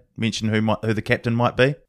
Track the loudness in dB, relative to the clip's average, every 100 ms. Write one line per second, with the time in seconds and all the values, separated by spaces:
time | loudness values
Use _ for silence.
0 | _ -4 -4 -2 -2 0 0 0 -2 -2
1 | 0 -2 0 0 0 4 2 2